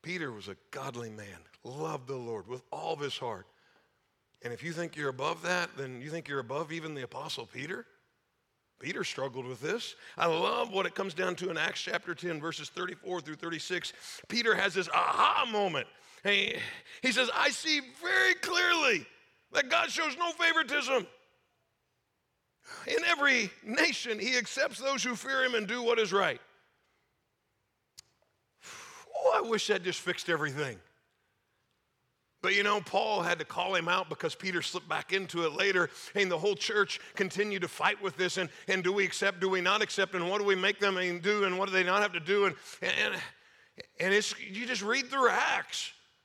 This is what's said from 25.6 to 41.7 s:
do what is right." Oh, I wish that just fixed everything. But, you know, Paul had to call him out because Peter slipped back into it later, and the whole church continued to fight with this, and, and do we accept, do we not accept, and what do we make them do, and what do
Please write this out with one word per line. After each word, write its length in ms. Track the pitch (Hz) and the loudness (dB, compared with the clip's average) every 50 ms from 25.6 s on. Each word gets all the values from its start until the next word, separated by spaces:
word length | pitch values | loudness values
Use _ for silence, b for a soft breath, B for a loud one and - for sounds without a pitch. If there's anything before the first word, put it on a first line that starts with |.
| 214 | 0
do 160 | 190 226 247 240 | 0 -2 0 2
what 160 | 233 233 233 | 2 4 4
is 140 | 220 190 180 | 4 4 4
right." 280 | 202 190 165 131 - - _ _ _ _ _ _ _ _ _ _ _ _ _ _ _ _ _ _ _ _ _ _ _ _ _ _ _ _ _ _ - - _ _ _ _ _ _ _ _ _ _ B B B B B B B B B B B - | 4 4 4 2 -2 -8 _ _ _ _ _ _ _ _ _ _ _ _ _ _ _ _ _ _ _ _ _ _ _ _ _ _ _ _ _ _ -20 -20 _ _ _ _ _ _ _ _ _ _ B B B B B B B B B B B -8
Oh, 160 | - - 523 - | 2 2 4 4
I 60 | 466 | 4
wish 260 | - 226 226 208 - | 2 2 0 0 2
that 160 | - 208 196 175 | 2 0 0 0
just 180 | 185 170 - | -2 -4 -4
fixed 280 | - 180 175 - - - | -2 -4 -4 -4 0 0
everything. 500 | 170 156 151 147 131 143 151 131 113 92 - _ _ _ _ _ _ _ _ _ _ _ _ _ _ _ _ _ _ _ _ _ _ _ _ _ _ _ _ _ _ _ | 0 2 0 -2 -2 -2 -4 -4 -6 -10 -16 _ _ _ _ _ _ _ _ _ _ _ _ _ _ _ _ _ _ _ _ _ _ _ _ _ _ _ _ _ _ _
But, 140 | - 185 196 | 0 2 4
you 80 | 202 202 | 4 4
know, 180 | 208 208 214 | 4 2 2
Paul 420 | 165 - - 190 226 220 214 202 170 | 0 0 0 0 2 2 2 0 2
had 180 | 175 175 165 | 2 0 0
to 40 | 156 | 0
call 300 | - - - 175 185 190 | -8 -4 -4 -2 0 0
him 140 | 180 165 170 | 0 2 2
out 200 | 175 190 185 156 | 2 2 0 -2
because 280 | 156 - - 160 - | -6 -4 -4 -4 -4
Peter 260 | - - 190 180 170 - | -4 -6 -2 -2 -2 -2
slipped 260 | - - 180 - 175 | -2 -6 -8 -6 -4
back 240 | 156 156 143 - 180 | -4 -4 -2 0 -2
into 320 | 196 196 175 - 175 170 | -2 -2 -2 -2 0 0
it 100 | 160 147 | 0 2
later, 360 | 156 185 202 190 185 180 - B B B B B | 2 2 4 4 4 2 2 B B B B B
and 160 | 202 202 185 | 0 2 2
the 80 | 175 156 | 2 2
whole 160 | 165 208 202 | 2 0 0
church 460 | - - - 220 208 196 - - - B B B | 0 -2 0 2 2 2 2 0 -8 B B B
continued 460 | - 202 185 - 180 208 208 202 196 175 | -2 -2 -2 0 0 0 0 0 -2 -4
to 60 | 165 | -4
fight 320 | - - 151 190 208 202 | -4 2 2 2 2 2
with 160 | 202 190 151 | -4 -6 -2
this, 200 | 151 185 175 - | 0 -2 0 0
and, 120 | 190 185 156 B B B B | -2 -4 -4 B B B B
and 160 | 190 190 175 | 0 2 2
do 80 | 180 196 | 2 2
we 120 | 208 196 | 2 2
accept, 360 | 175 - - 202 196 190 175 | 0 0 2 0 0 2 2
do 80 | 185 190 | 0 0
we 120 | 190 185 | 0 2
not 220 | 175 185 202 214 214 | 2 4 4 4 2
accept, 320 | 202 - - 196 185 185 | 0 2 0 0 2 2
and 160 | 180 170 175 | -2 0 0
what 80 | 190 208 | 0 2
do 60 | 208 | 4
we 100 | 202 196 | 4 4
make 240 | 185 185 196 208 - | 4 4 0 2 4
them 160 | 202 202 190 180 185 180 175 175 | 2 2 2 2 0 0 -2 0
do, 220 | 170 196 214 214 202 | 0 2 2 4 4
and 160 | 190 180 185 | 2 2 2
what 80 | 190 | 0
do 80 | 196 | 2